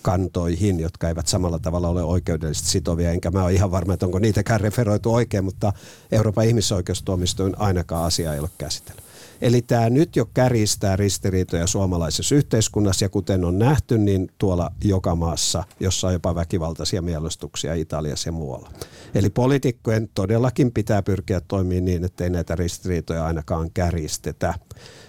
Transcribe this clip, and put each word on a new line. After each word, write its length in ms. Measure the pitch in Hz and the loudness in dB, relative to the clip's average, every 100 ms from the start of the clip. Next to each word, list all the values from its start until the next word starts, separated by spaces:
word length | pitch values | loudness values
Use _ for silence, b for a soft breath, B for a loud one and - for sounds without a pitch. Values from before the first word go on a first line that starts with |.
kantoihin, 800 | - 92 90 90 85 82 101 90 | -2 0 0 0 -2 0 0 0
jotka 280 | 82 - 82 | -2 -4 -4
eivät 180 | 82 78 | -2 -2
samalla 320 | 101 90 82 | 0 0 -2
tavalla 300 | - 87 85 | -2 -2 0
ole 140 | 87 | 0
oikeudellisesti 680 | 80 90 - 80 78 73 - | 0 0 0 -2 -2 -4 -2
sitovia, 400 | 98 87 82 85 | -2 0 0 0
enkä 200 | 87 85 | 0 0
mä 120 | 95 | 0
ole 100 | 90 | 2
ihan 180 | 92 98 | 2 2
varma, 220 | 92 85 | 0 0
että 120 | 87 92 | 0 0
onko 120 | 92 | 2
niitäkään 420 | 110 98 95 110 | 2 2 0 0
referoitu 540 | 104 110 107 104 117 | 0 0 2 2 2
oikein, 300 | 117 113 101 | 2 2 0
mutta 280 | 95 - 104 B B B B | -2 -2 -2 B B B B
Euroopan 340 | 110 107 104 113 | 2 2 2 4
ihmisoikeustuomioistuin 1080 | 117 - 95 90 92 - 92 87 - 95 90 | 4 2 0 -2 -4 -2 -2 -2 0 -2 0
ainakaan 460 | 104 90 82 82 | 0 0 -2 -2
asiaa 300 | 85 - 80 | 0 0 -2
ei 60 | 73 | -4
ole 100 | 76 - | -6 -8
käsitellyt. 460 | 69 - - - B B B B | -8 -10 -12 -20 B B B B
Eli 200 | 120 120 | 2 2
tää 280 | - 120 117 | 4 2 4
nyt 260 | 127 170 156 | 4 2 0
jo 100 | 113 | 0
kärjistää 600 | - 127 120 104 - 101 98 | 2 2 4 2 0 0 2
ristiriitoja 720 | 101 - 101 92 90 85 85 | 2 0 0 0 0 0 0
suomalaisessa 680 | 104 95 87 82 - 95 | 0 0 0 -2 -2 2
yhteiskunnassa, 720 | 143 - 113 - 104 101 92 | 2 4 2 2 2 2 2
ja 40 | 101 | 0
kuten 360 | 101 95 92 | 0 0 0
on 140 | 87 92 | 2 2
nähty, 400 | 117 123 - 113 | 4 2 2 2
niin 300 | 101 95 92 - | 4 2 0 -2
tuolla 320 | 101 87 85 - | 0 0 -2 -2
joka 300 | 107 95 92 | 0 2 2
maassa, 500 | 85 85 78 - 87 - - | 0 0 0 -2 -2 -6 -4
jossa 260 | 92 - 92 | -2 0 0
on 60 | |
jopa 220 | 90 90 | 0 0
väkivaltaisia 680 | 85 82 95 80 80 78 90 | -2 -2 -2 -4 -4 -4 -2
mielenosoituksia 720 | 85 80 80 - - - 69 | -2 -4 -6 -8 -10 -8 -4
Italiassa 540 | 82 80 76 78 - - | -4 -4 -4 -4 -6 -6
ja 40 | |
muualla. 380 | 82 71 62 - B B B B | -6 -8 -10 -14 B B B B
Eli 160 | - 98 | 0 0
poliitikkojen 800 | - 127 139 131 - - 110 113 | 2 2 2 0 -2 -2 0 -2
todellakin 580 | - 95 113 123 - 123 | -2 0 2 2 2 0
pitää 300 | 117 101 104 | 0 0 0
pyrkiä 380 | 95 92 - 90 - | 0 -2 -2 -4 -2
toimimaan 360 | 98 90 90 | -2 0 0
niin, 200 | 92 87 | 2 0
ettei 260 | 90 - 87 | -2 -2 -2
näitä 240 | 90 85 | -2 -2
ristiriitoja 680 | 85 87 - 92 87 - 82 | -2 -2 -4 -4 -4 -2 -4
ainakaan 460 | 80 82 - 85 82 | -2 -4 -4 -4 -4
kärjistetä. 800 | 92 87 85 76 - 76 - 87 82 - B B B | -2 0 0 -4 -6 -8 -4 -4 -4 -10 B B B